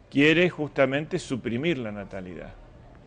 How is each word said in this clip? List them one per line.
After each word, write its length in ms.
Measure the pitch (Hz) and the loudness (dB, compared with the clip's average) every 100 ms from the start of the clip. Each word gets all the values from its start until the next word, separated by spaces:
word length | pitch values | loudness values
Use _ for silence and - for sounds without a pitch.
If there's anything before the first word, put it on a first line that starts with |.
| - | -4
quiere 400 | 135 147 160 175 | 4 6 6 4
justamente 720 | 160 147 - 135 139 156 180 | 0 -4 2 2 2 -2 -6
suprimir 580 | - 127 117 120 160 143 | -4 -6 -4 -2 -2 -2
la 140 | 110 | -4
natalidad. 640 | 104 98 98 92 80 76 - - - - - | -8 -10 -10 -12 -12 -14 -16 -20 -20 -20 -20